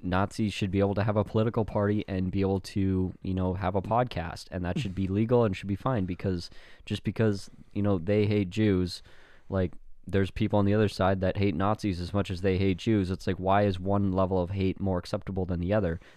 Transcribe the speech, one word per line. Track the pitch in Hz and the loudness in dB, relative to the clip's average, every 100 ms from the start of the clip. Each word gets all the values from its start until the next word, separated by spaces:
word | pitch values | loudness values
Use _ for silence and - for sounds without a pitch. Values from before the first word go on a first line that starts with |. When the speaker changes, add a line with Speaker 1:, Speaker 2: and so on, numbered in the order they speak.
Speaker 1:
Nazis | 90 92 98 - 107 | -2 0 0 -2 -2
should | - 101 | -2 0
be | 98 | 2
able | 98 | 2
to | 101 | 2
have | 107 104 | 2 2
a | |
political | 98 110 113 117 | 2 2 2 0
party | 104 110 101 104 - | -2 0 2 0 -2
and | 95 92 | -2 0
be | 98 | 2
able | 95 98 | 2 2
to, | - 101 98 92 92 - | -2 -2 2 2 0 -4
you | 95 | -4
know, | 92 92 | 0 0
have | 92 95 | 0 -2
a | 98 | -2
podcast, | 95 113 127 - 82 - - | 0 0 0 -4 -8 -10 -10
and | 92 | -6
that | 87 90 | -4 -4
should | 107 | -4
be | 92 92 | -4 0
Speaker 2:
<laughs> | |
Speaker 1:
legal | 98 113 123 | 0 4 4
and | 113 95 | 4 0
should | 98 | -4
be | |
fine, | 98 131 120 90 | -4 -2 -2 -2
because | 87 98 90 - - - - - | -4 -2 -4 -6 -16 -20 -18 -8
just | 104 | -4
because, | 110 98 110 98 - - - | -4 0 0 0 -8 -18 -10
you | 104 | -4
know, | 101 95 | 0 0
they | 82 107 104 | 2 2 4
hate | 104 92 | 2 0
Jews, | 98 107 92 90 - - - - - - | 2 4 4 0 -6 -16 -20 -20 -20 -6
like, | 95 90 - - - - | -2 -2 -4 -16 -16 -2
there's | 98 98 | 0 0
people | - 107 104 | 0 2 2
on | |
the | 101 | 4
other | 107 104 | 4 2
side | - 92 95 | 2 0 2
that | 92 - | 0 0
hate | 98 80 | 0 2
Nazis | 98 107 104 87 | 0 0 -2 -4
as | 85 | -2
much | 98 95 | -2 -2
as | 87 | -2
they | 98 90 | 0 2
hate | 98 87 | 2 0
Jews. | 113 107 90 | 2 2 2
It's | 92 - | -2 -2
like, | 92 | -2
why | 92 98 | 2 4
is | 104 92 | 4 0
one | 92 101 98 | 0 0 2
level | 92 92 92 | 2 2 0
of | 87 | 0
hate | 98 95 - | 0 0 0
more | 98 90 | -2 -2
acceptable | - 101 - 95 | -2 -6 -4 -4
than | 90 87 | -2 -2
the | 87 | 0
other?" | 107 87 82 - | 2 0 -4 -10